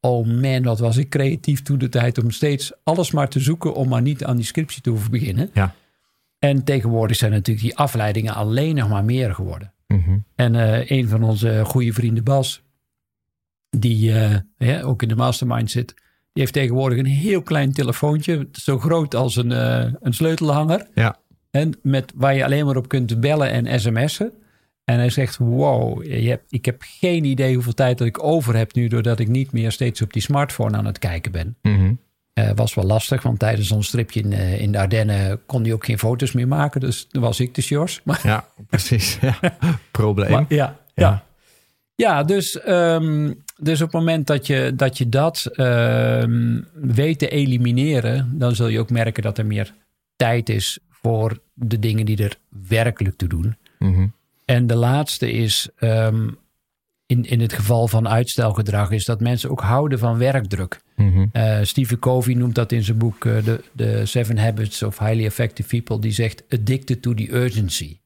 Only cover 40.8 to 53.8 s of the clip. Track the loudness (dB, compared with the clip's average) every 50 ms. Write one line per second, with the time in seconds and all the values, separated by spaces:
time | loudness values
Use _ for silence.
40.8 | _ _ _ 4 4 4 4 2 -2 _ _ _ _ _ _ _ _ _ _ _
41.8 | _ _ _ 0 2 2 2 2 2 2 0 0 0 -2 -6 -8 -2 0 2 2
42.8 | 4 4 2 2 0 0 0 0 0 -2 -4 -8 -12 -20 -18 _ -2 -2 0 0
43.8 | 0 0 0 0 0 2 2 0 0 0 0 -2 0 0 0 0 2 0 0 0
44.8 | 0 0 0 0 -2 0 2 2 2 2 0 -2 -8 -8 -2 0 0 2 4 2
45.8 | 2 2 2 2 2 2 2 2 2 0 0 0 0 0 0 -2 -4 -8 _ -6
46.8 | -2 0 2 2 2 2 0 0 -2 -2 0 0 0 2 2 2 2 2 2 2
47.8 | 2 2 2 0 0 0 0 0 -2 -2 -2 -2 0 0 2 2 0 0 0 0
48.8 | 0 0 0 0 0 0 -2 -4 -4 -4 -4 -2 -2 -2 -2 -2 -4 -6 -8 _
49.8 | _ _ _ _ _ _ _ _ 0 2 2 0 0 0 -2 -2 -2 -4 -6 -8
50.8 | _ _ _ _ _ -2 0 0 0 -2 -2 -6 _ _ _ -8 -4 -2 -2 0
51.8 | 0 0 0 0 0 0 0 0 0 -2 -4 -8 _ _ -20 -20 -4 0 2 2
52.8 | 2 2 0 0 -2 -2 -2 _ -4 -2 -2 -2 -2 -2 -4 _ _ _ _ _